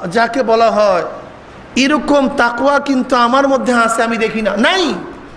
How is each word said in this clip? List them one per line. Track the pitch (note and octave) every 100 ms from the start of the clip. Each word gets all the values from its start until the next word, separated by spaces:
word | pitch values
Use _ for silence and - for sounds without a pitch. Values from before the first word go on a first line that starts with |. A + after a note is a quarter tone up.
| F#3
যাকে | G3 A#3 A#3
বলা | A3 A3+ A3+
হয়, | G#3 G#3 F3+ D#3+ - - - - - - -
এরকম | C#4 D4+ - C#4+ C4 -
তাকওয়া | A#3 A#3 C#4 C#4+
কিন্তু | C#4+ C4 B3+ B3+
আমার | A#3+ C4 C#4
মধ্যে | C4+ G#3+
আছে, | A#3+ A3+ A3+
আমি | A3+ A3+
দেখি | A3 A3
না, | G#3+ -
নাই, | C#4 F#4+ E4 F#3 - - -